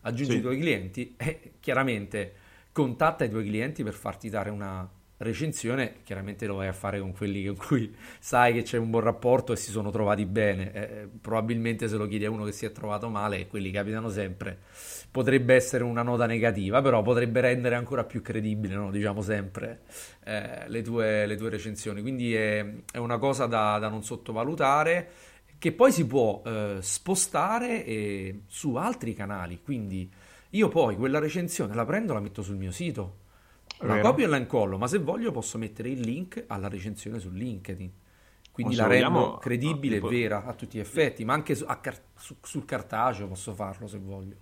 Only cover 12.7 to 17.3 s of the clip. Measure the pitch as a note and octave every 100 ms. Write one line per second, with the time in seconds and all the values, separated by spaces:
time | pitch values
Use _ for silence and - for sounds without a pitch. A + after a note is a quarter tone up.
12.7 | - G#2+ G#2 A#2 G#2+ G#2 G2 F#2+ G#2 F#2+
13.7 | G2 G2+ A2 A2+ G2+ F#2+ F#2 G2 F#2 -
14.7 | - - - - B2+ A2+ C3 A#2+ B2+ B2
15.7 | C3 A#2+ A#2+ A#2+ A#2+ A#2 A2+ A#2 G2+ F#2+
16.7 | A#2+ C#3 A#2 G#2 A#2+ A#2+